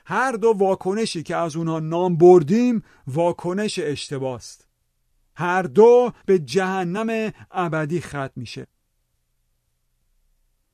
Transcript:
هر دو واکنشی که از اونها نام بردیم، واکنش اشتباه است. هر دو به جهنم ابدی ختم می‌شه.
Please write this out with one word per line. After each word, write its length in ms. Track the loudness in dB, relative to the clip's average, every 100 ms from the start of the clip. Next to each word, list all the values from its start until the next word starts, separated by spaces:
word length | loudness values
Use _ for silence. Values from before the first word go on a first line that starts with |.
| -6
هر 260 | -2 -2
دو 160 | 0 0
واکنشی 720 | 2 2 0 -2 -4 -4 -6
که 140 | -6 -4
از 200 | -4 -4
اونها 240 | -4 -4
نام 360 | -4 0 0 6
بردیم، 680 | 10 10 6 2 2 0 -4 _ -8
واکنش 720 | -2 -2 -2 -6 -4 -4 -4
اشتباه 560 | -6 -6 -8 -8 -8
است. 340 | -10 -14 -20 _ _ _ _ _ _ _ -8
هر 260 | -2 -2
دو 500 | -2 2 4 4 2 -4 0
به 120 | 0
جهنم 920 | 0 -4 -2 -4 -6 -6 -4 -4 -6 -10 -12
ابدی 500 | -6 -4 -4 -4 -6
ختم 320 | -6 -10 -10 -12
می‌شه. 300 | -14 -16 -18 _ _ _ _ _ _ _ _ _ _ _ _ _ _ _ _ _ _ _ _